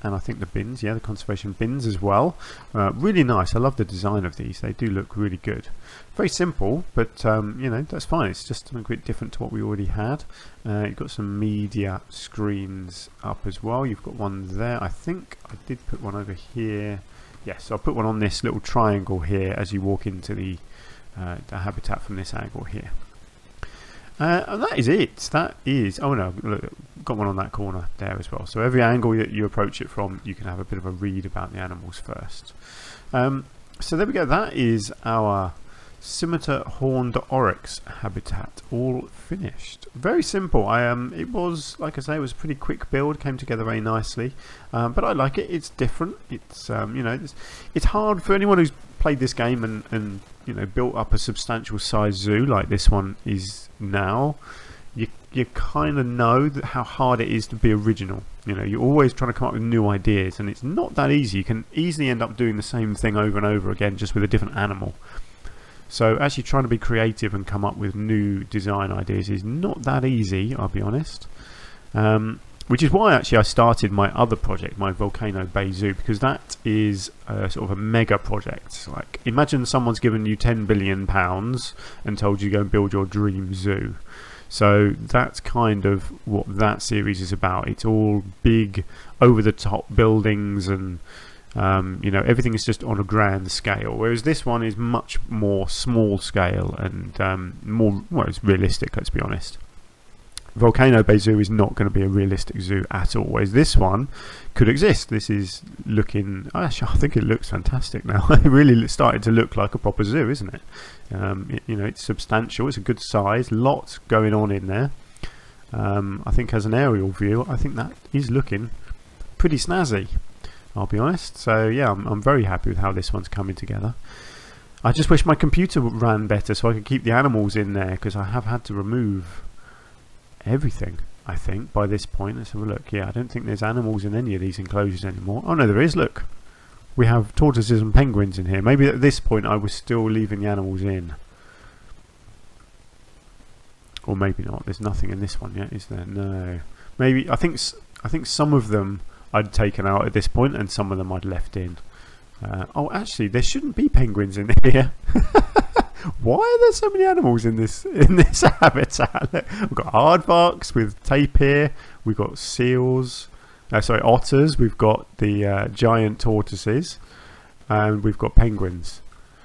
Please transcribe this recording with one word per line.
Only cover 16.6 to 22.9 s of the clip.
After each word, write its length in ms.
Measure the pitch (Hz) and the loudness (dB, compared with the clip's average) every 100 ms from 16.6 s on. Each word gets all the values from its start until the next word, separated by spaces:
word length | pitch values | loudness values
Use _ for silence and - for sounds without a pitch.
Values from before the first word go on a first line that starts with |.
| 110 104 104 101 - - - - | -6 -4 -6 -10 -14 -20 -20 -16
Yes, 260 | 107 - - | -14 -14 -10
I'll 60 | 110 | -4
put 160 | - | -2
one 120 | 117 110 | 0 -2
on 120 | 110 | 0
this 240 | 104 - | -2 -2
little 180 | 113 107 | -4 -4
triangle 600 | - 123 110 101 92 92 | -2 2 2 2 -2 -4
here 320 | 80 98 95 - | -2 -2 -2 -4
as 160 | 98 | -4
you 80 | 101 | -4
walk 240 | 95 95 107 | -2 -4 -4
into 280 | 92 90 | -8 -10
the, 220 | 98 95 87 - - - - - - | -8 -8 -10 -14 -20 -20 -20 -18 -12
uh, 180 | 90 87 - | -10 -10 -12
the 100 | 101 | -8
habitat 420 | 98 95 - 98 | -8 -4 -4 -4
from 140 | - 98 | -6 -10
this 160 | 92 | -8
angle 320 | - - - | -10 -10 -12
here. 280 | - - - | -10 -10 -6